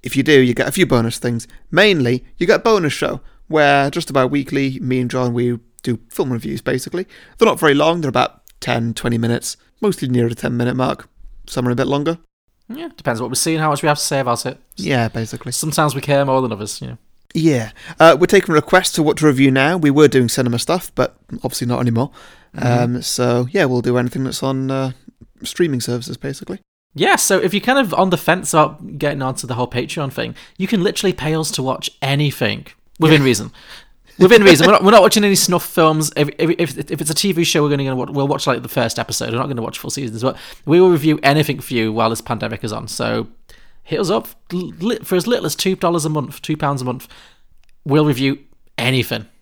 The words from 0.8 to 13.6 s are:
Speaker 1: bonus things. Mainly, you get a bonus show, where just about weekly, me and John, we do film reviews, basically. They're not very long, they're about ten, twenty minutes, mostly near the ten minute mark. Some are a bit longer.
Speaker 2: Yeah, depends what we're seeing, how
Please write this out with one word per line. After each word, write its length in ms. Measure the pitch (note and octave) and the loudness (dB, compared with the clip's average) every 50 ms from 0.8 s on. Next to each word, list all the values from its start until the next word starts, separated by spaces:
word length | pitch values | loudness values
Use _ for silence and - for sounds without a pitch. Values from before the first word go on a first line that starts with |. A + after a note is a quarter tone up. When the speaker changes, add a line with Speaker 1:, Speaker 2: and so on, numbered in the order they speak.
| F3+ | 2
Speaker 1:
bonus 320 | A#2+ C3 A#2+ A2+ A2+ - - | 2 2 0 0 -2 -4 -4
things. 280 | - A#2+ A#2+ A2+ - - - - - - | -4 -4 -4 -4 -8 -12 -20 -20 -14 -2
Mainly, 560 | - E3+ G#3 G#3+ F#3+ D#3 B2+ B2 B2 B2 - - - | 2 4 4 4 4 2 2 0 0 -2 -4 -12 -6
you 100 | - E3+ | -2 2
get 140 | E3+ G3+ - | 2 2 2
a 20 | - | 4
bonus 300 | A3+ A3 G3 E3 C#3+ - | 2 0 2 0 -2 -2
show, 280 | - - - - - - - _ _ - | -2 -4 -4 -4 -8 -12 -18 _ _ -10
where 440 | _ D#3 D#3 D3 C#3+ C#3+ C#3 C#3 C#3 | _ 2 2 4 4 4 4 2 0
just 180 | - E3+ D#3+ - | -2 -6 -8 -2
about 220 | C#3 C#3 B2+ B2 | 0 0 0 2
weekly, 480 | C#3+ C#3+ C3+ - C#3+ C#3 C#3 C3+ C3 C3+ | 0 -4 -4 -2 -2 -2 -2 -2 -4 -6
me 200 | G#3+ B2+ B2+ B2+ | -4 -2 -2 -2
and 100 | B2 A#2+ | -2 -2
John, 220 | - B2+ B2+ B2 A#2+ | -4 -2 -2 -2 -2
we 260 | A#2+ B2 A#2+ A#2+ A#2 _ _ _ - - | -2 -2 -2 -2 -4 _ _ _ -8 -6
do 160 | C3+ A#2 - - _ | -6 -6 -6 -8 _
film 220 | - - F3 C3 B2 | -6 -4 -4 -4 -4
reviews, 280 | A2+ - - C3+ B2+ | -6 -6 -8 -10 -6
basically. 440 | _ C3 C3+ B2+ - - - F3 F#3+ _ - - - - _ | _ -4 -4 -4 -6 -8 -8 -8 -8 _ -14 -20 -20 -20 _
They're 80 | - A3+ | 2 2
not 120 | A3 - - | 2 2 2
very 140 | E3+ D3+ C#3 | 2 2 4
long, 260 | C#3+ D3 D#3+ E3+ F3 | 4 2 2 0 0
they're 80 | D3+ C3 | -4 -2
about 320 | A2 B2 C3+ - _ _ _ _ _ _ | 0 0 -2 -2 _ _ _ _ _ _
ten, 340 | - B2 B2 A#2+ A#2 A#2 A2 | -6 -4 -2 -2 -2 -4 -6
twenty 240 | - - B2+ A#2+ A#2 | -4 -4 -2 -2 0
minutes, 360 | A#2 A#2 A#2+ - - - - _ _ _ _ _ | 0 0 -2 -2 -4 -8 -14 _ _ _ _ _
mostly 260 | G#3+ G#3 F3+ - D3 | -2 -2 -2 -2 -4
near 220 | B2+ B2 B2 A#2 A#2 | -2 0 0 0 0
the 60 | A#2 | -2
ten 220 | - - C#3 B2 | -4 -6 -6 -4
minute 180 | A#2+ A#2+ B2 B2 | -2 -2 -2 -2
mark. 340 | B2+ B2+ C3+ - - - _ _ _ - - - - - | -2 -2 -4 -4 -8 -12 _ _ _ -20 -20 -20 -20 -18
Some 220 | - - C3+ B2 | -8 -6 -2 -2
are 40 | B2 | 0
a 40 | B2 | 0
bit 100 | B2 C3 | 0 0
longer. 300 | B2 C#3+ C#3+ D3 D#3+ E3+ E3+ _ _ _ _ _ _ _ _ _ - | 0 0 -2 -2 -4 -4 -6 _ _ _ _ _ _ _ _ _ -18
Speaker 2:
Yeah, 180 | A3+ D4+ E4+ E4 _ | -14 -14 -14 -14 _
depends 240 | - - C3+ A#2+ A2 | -8 -6 -6 -4 -4
what 80 | B2 A#2 | -6 -6
we're 60 | C3 | -4
seeing, 240 | - - E3+ D#3+ | -4 -2 -2 -2
how 100 | D#3 | 0